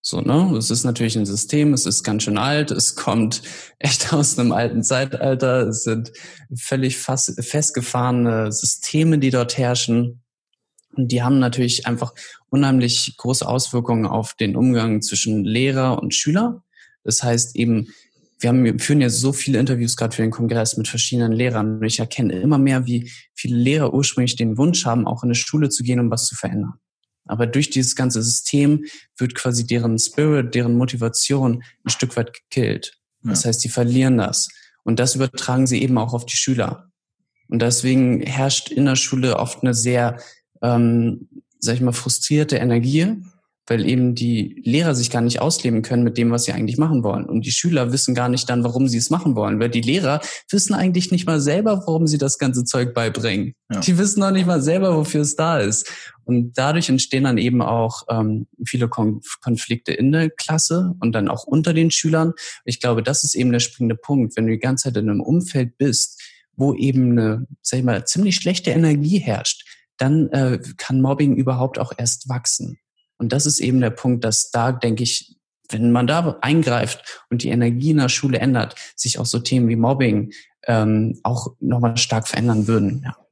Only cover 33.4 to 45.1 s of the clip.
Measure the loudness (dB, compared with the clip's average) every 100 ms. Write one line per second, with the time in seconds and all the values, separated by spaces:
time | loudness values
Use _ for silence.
33.4 | 0 -2 -2 0 2 4 4 4 2 -2
34.4 | -4 -8 -20 _ -2 0 0 0 -2 -4
35.4 | -2 2 2 2 2 2 0 -4 -4 -4
36.4 | 0 0 -2 -4 -14 _ _ _ _ _
37.4 | _ 0 2 2 2 4 4 2 -2 -2
38.4 | 0 -2 -2 0 2 2 0 0 0 0
39.4 | -2 -2 0 0 0 2 0 -2 -14 -20
40.4 | _ _ 0 4 4 4 2 -2 -10 -20
41.4 | _ _ -4 0 0 -2 -4 -4 0 0
42.4 | 2 0 2 2 2 2 0 -2 -10 _
43.4 | _ _ -4 0 2 2 2 0 0 0
44.4 | -2 -4 0 2 2 0 0